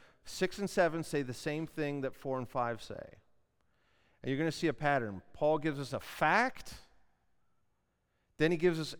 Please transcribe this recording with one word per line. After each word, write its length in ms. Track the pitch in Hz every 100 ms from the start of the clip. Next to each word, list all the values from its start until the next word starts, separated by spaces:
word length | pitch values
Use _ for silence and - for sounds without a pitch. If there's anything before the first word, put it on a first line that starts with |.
| - _ -
six 320 | - 185 -
and 120 | 196
seven 340 | 208 165 165
say 180 | 156 147
the 120 | 127
same 340 | 120 160 151 156
thing 340 | - 147 143
that 140 | 135 -
four 240 | 139 131
and 100 | 117
five 320 | 131 120 113
say. 380 | - - - - _ _ _ _ _ _ _ _ _ _
And 60 | 123
you're 80 | 135
gonna 140 | 160
see 160 | - 165
a 60 |
pattern. 480 | - 147 139 110 95 -
Paul 260 | - 151 156
gives 200 | 156 143
us 140 | 127
a 60 | 113
fact, 760 | - - 156 196 254 - - - - - _ _ _ _ _ _ _ _ _ _ _ _ _ -
then 140 | 160
he 60 | 170
gives 220 | 175 160
us 160 | 151